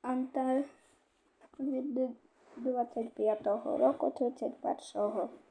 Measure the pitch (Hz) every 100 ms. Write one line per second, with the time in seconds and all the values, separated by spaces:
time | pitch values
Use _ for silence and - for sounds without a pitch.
0 | 247 254 254 269 262 262 277 - _ _
1 | _ _ _ _ - - 269 262 277 254
2 | 254 - _ _ - - 247 247 240 240
3 | 226 - 214 214 208 214 220 - 262 277
4 | - - 247 254 220 - - - - 202
5 | 208 214 165 - _